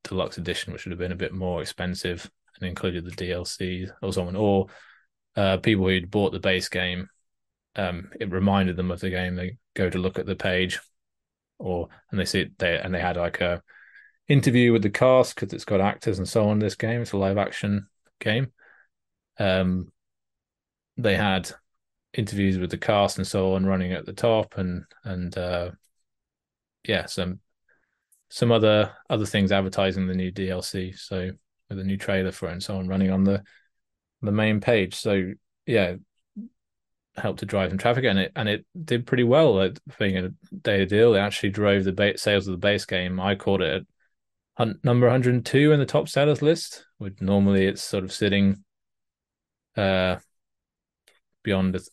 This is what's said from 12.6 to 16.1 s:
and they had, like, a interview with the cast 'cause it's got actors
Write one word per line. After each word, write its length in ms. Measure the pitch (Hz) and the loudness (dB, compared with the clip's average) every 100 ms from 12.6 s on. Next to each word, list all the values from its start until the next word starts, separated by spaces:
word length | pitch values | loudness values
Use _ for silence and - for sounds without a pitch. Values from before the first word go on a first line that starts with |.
| 90 82 | -2 0
and 120 | 92 | -2
they 80 | 90 | -2
had, 180 | 90 87 | -2 -2
like, 220 | 85 - | -4 -2
a 220 | 87 87 - - - - - _ - | -2 -2 -8 -20 -20 -20 -20 _ 2
interview 460 | 139 135 120 120 | 4 6 6 6
with 80 | 113 | 6
the 80 | 101 | 2
cast 460 | - 127 127 120 - | 4 6 6 4 -2
'cause 180 | 98 | -8
it's 100 | - | -8
got 160 | - 101 | -2 0
actors 380 | 98 - - | 2 0 -4